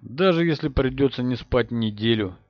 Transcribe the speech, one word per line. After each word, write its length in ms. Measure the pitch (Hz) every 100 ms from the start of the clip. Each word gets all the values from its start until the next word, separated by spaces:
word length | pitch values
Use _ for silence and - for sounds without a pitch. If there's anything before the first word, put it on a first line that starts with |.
даже 440 | 110 127 190 170
если 240 | 170 147 151
придётся 560 | 131 131 127 139 -
не 100 | 127
спать 380 | 123 - 127 113
неделю. 640 | 120 113 104 110 113 98 - _